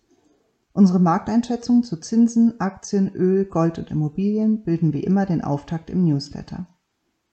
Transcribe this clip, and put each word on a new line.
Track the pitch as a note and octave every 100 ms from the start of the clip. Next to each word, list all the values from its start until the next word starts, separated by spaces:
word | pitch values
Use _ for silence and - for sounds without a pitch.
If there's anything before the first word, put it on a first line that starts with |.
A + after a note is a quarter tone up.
| _ _ _ _ _ _ _
Unsere | - G3 F3+
Markteinschätzungen | F3+ F3 - A3 A#3 A#3 - A#3+
zu | A#3 D#3
Zinsen, | - A3+ A#3 A#3 A#3 -
Aktien, | F#3+ G3 - G3+ G3
Öl, | - F#3 F#3+
Gold | G3 E3+ E3 E3
und | E3
Immobilien | D3+ D3+ E3 G3+ G#3+ A3 G#3+
bilden | G#3+ E3 E3
wie | D3
immer | - G3 F#3+
den | E3
Auftakt | - C#3+ - E3 -
im | F3+
Newsletter. | F3 C#3+ C#3 - - - F3+ _ _ _ _ _ _